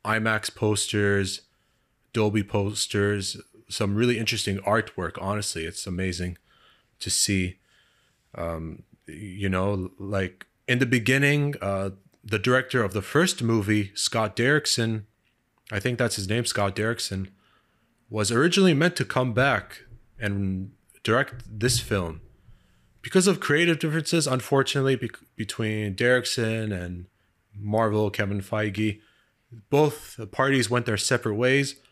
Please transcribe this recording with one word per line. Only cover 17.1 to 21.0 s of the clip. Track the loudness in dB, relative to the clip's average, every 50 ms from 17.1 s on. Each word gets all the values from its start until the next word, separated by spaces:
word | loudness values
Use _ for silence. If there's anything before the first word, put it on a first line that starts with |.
| -4 -6 -6 -8 _ _ _ _ _ _ _ _ _ _ _ _ _ _ _ -6
was | -4 -2 0 2
originally | 2 2 4 4 4 4 6 6 6
meant | 4 2 2 0
to | -2 -4
come | -2 0 0 0 0 2
back | 2 2 2 2 0 -4 -8 -16 -20 -20 -20 -20 -20 _ _ -12 -6
and | -4 -4 -2 -2 -2 -2 -2 -4 -6 -10 -14 _ _ _ -18 -6